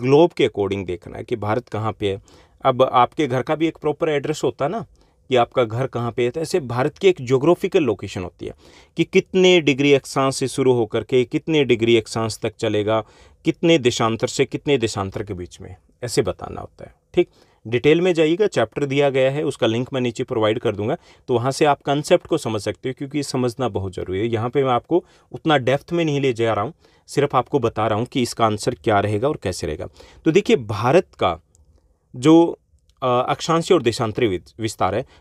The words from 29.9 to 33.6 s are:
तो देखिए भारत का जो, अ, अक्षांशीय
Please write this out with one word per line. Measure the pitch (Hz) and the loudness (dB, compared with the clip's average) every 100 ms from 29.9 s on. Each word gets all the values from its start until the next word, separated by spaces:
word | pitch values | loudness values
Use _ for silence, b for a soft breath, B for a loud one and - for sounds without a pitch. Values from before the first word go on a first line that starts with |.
| b b b | b b b
तो | 165 | 2
देखिए | 165 202 208 | 2 4 2
भारत | 107 101 123 - - - | 4 2 4 2 2 -2
का | 95 85 _ _ _ _ _ _ _ 127 | -2 -2 _ _ _ _ _ _ _ 0
जो, | 135 165 170 - _ _ _ - | 6 6 6 0 _ _ _ -6
अ, | 127 | -2
अक्षांशीय | 123 - 143 - 165 | 0 0 -4 -2 -2